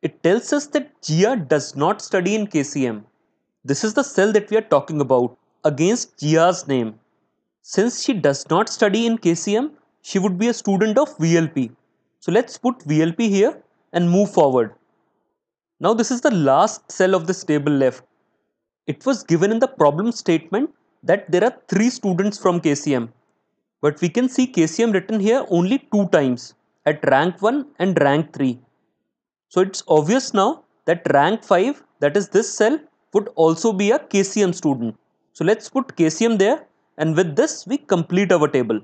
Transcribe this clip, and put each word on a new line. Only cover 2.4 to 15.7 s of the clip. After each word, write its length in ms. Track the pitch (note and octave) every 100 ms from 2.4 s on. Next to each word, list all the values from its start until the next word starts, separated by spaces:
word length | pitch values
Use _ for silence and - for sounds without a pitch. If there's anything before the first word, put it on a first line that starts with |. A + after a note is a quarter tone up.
| G#3
K 160 | D#3+
C 220 | C#3 D3 C3
M. 180 | G#2+ G#2 _ _ _ _ _ -
This 180 | C#3+
is 100 | A3
the 100 | G#3+
cell 280 | C#4 - G3
that 180 | G#3+ G#3
we 80 | G#3+
are 40 |
talking 400 | A3 D3 - D3+
about, 360 | C3+ B2+ A#2+ - _ _
against 540 | - C#3 E3+ A#3 - _
Jia's 500 | D3 D#3+ E3+ F3+ -
name. 280 | C3+ A2+ G#2+ _ _ _ _ _ _
Since 400 | - - A3+ A#3+
she 100 | -
does 360 | A3+ D3 C3+ -
not 200 | E3 A3
study 360 | - G#3+ G3+ A#3
in 120 | A3+
K 180 | F3 E3
C 200 | - G#3
M, 160 | D4 - _ _
she 180 | - G3
would 180 | F#3+ F3+
be 120 | A3+
a 40 |
student 440 | A#3 - F#3+ A3 G#3+
of 200 | D4+ -
V 200 | E3 E3+
L 100 | E3
P. 240 | - A#2+ - _ _ _ _
So 120 | -
let's 260 | F#3 B3+ -
put 260 | B3 B3
V 180 | C#3+ D#3
L 100 | D#3+
P 180 | E3+ A#3
here 320 | G3 A3 - _ _ _
and 160 | E3+ F3
move 220 | F3+ G3+
forward. 420 | G3+ D3 B2+ A2 G2 _ _ _ _ _ _ _ _ _